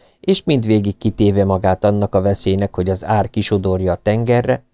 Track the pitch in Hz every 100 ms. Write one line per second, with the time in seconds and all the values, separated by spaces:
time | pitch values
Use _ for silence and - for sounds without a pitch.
0 | _ _ - 190 - 139 110 107 101 -
1 | 110 - 104 98 98 95 98 - 101 104
2 | 101 98 98 98 101 95 101 - 92 95
3 | 82 107 98 - 101 104 95 92 92 85
4 | - 110 117 120 - 254 -